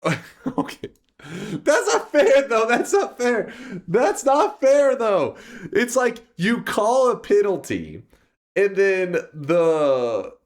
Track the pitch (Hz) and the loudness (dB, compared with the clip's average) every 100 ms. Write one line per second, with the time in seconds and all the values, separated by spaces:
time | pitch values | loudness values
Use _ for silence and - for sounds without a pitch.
0 | 160 131 - - - - 269 - - _ | -4 -6 -8 -12 -8 -6 -6 -8 -16 _
1 | _ _ 143 170 208 165 - 302 415 466 | _ _ -16 -14 -10 -6 0 0 2 -2
2 | - 302 381 381 - 226 220 240 - 403 | 0 2 4 4 2 0 0 0 0 0
3 | 392 - 247 240 - - - 185 - 180 | -2 -2 -2 -2 -4 -10 -14 -14 -2 0
4 | 294 - 277 277 339 - 262 285 277 254 | 0 0 0 2 2 0 2 4 4 2
5 | 226 190 139 - - - 175 202 240 254 | 0 0 0 -6 -20 -18 -4 0 0 0
6 | 247 240 _ - 180 233 - - 214 254 | 0 -2 _ -4 -2 -2 -2 -2 2 2
7 | 254 233 - 202 202 175 - 98 78 80 | 2 0 0 2 2 -2 -4 -8 -8 -16
8 | - _ _ _ _ - 202 190 196 190 | -20 _ _ _ _ 0 0 2 0 2
9 | 180 175 - 156 143 170 165 156 147 131 | -2 -4 -6 -14 -2 2 2 2 2 2
10 | 120 110 92 - | 0 -4 -6 -14